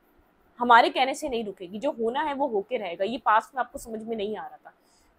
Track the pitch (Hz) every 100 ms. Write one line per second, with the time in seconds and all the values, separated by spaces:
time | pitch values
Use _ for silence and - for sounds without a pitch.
0 | _ _ _ _ _ - 247 233 302 240
1 | 262 285 302 233 208 190 175 208 277 233
2 | 226 269 302 277 285 208 196 247 190 175
3 | 196 254 - 220 - 262 240 254 233 220
4 | 220 226 202 202 156 151 160 - _ _
5 | _